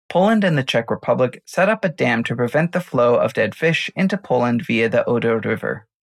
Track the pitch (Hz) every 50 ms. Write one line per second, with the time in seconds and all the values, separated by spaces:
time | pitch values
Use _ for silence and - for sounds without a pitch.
0 | _ _ - 170 185 214 226 220 202 185 156 139 127 - - 117 113 - 107 -
1 | - - 120 95 127 123 - - _ - - 175 185 196 220 214 - 180 151 -
2 | - 123 117 113 - - 127 120 123 117 - 147 165 170 - 180 - - - 123
3 | 120 120 120 113 113 117 - 120 110 104 - - 160 165 160 - - - - -
4 | 185 190 208 196 - - 127 123 120 120 120 117 - - 113 110 113 113 110 117
5 | - - 120 117 117 117 113 113 107 110 110 - - - - 107 - _ _ _
6 | _ _